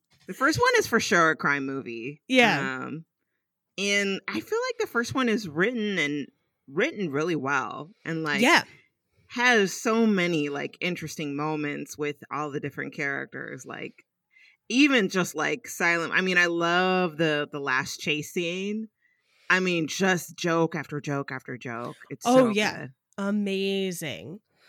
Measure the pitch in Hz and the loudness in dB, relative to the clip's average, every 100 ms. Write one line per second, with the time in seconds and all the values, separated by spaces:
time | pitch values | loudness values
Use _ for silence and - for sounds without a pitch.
0 | _ _ - 185 277 320 494 466 - 226 | _ _ -12 0 2 4 4 4 4 2
1 | - 180 160 120 156 143 135 135 120 117 | 4 4 4 4 0 0 -2 -6 -8 -10
2 | 123 147 - 254 226 151 135 131 127 151 | -10 -10 0 4 6 4 -2 -4 -8 -10
3 | - _ _ _ _ _ _ - 202 202 | -14 _ _ _ _ _ _ -6 0 2
4 | 196 196 - 202 - 440 508 466 415 233 | 2 -2 -4 -6 -4 -4 -2 -4 -4 -2
5 | 240 269 247 214 190 147 208 247 208 185 | -2 0 0 0 -2 0 0 0 -2 0
6 | 143 147 - _ _ _ - 147 285 208 | 0 -2 -6 _ _ _ -10 -2 -2 -2
7 | 175 139 170 156 131 139 117 - 151 _ | -4 -2 -2 -2 0 -2 -2 -8 -14 _
8 | - 160 156 143 269 330 - - _ _ | -8 -6 -2 2 4 4 2 -12 _ _
9 | _ _ - 247 247 226 190 - 240 226 | _ _ -12 0 4 4 2 0 0 4
10 | 220 196 175 165 147 143 143 - 175 170 | 4 4 2 0 -2 -4 -8 -6 -6 -4
11 | 156 - 147 143 151 156 147 143 143 - | -8 -8 -8 -4 -4 -4 -4 -6 -10 -8
12 | 147 143 - 139 151 139 143 139 139 160 | -6 -8 -8 -6 -6 -6 -8 -8 -10 -6
13 | 139 139 135 131 131 139 131 - - - | -4 -4 -8 -10 -12 -12 -14 -12 -12 -16
14 | _ _ _ _ _ _ - 240 294 254 | _ _ _ _ _ _ -2 4 6 6
15 | 190 190 170 156 151 151 - - 175 170 | 4 2 -2 0 -2 -2 -6 -2 2 2
16 | 156 180 185 180 175 170 170 175 185 185 | 2 0 2 2 2 2 2 2 4 2
17 | 180 151 165 147 147 147 139 131 135 - | 0 2 2 2 -2 -4 0 0 -2 -6
18 | 175 151 - 185 170 180 202 214 220 _ | -4 -2 -2 -4 -4 -4 -4 -6 -8 _
19 | _ _ _ _ - 185 185 170 151 - | _ _ _ _ 2 2 4 2 0 0
20 | 190 180 - 160 175 165 160 160 - 147 | 2 2 -2 -6 0 2 2 -2 -8 -8
21 | 147 143 139 131 - 123 131 117 120 - | -4 -4 -4 -10 -10 -12 -10 -10 -10 -12
22 | - 135 240 262 240 208 208 - 135 - | -16 -4 4 6 6 4 -2 -4 -12 -16
23 | _ - 202 208 202 190 196 196 190 170 | _ -6 -2 0 0 -2 -2 -2 -4 -6
24 | 156 87 110 202 _ _ | -8 -8 -12 -16 _ _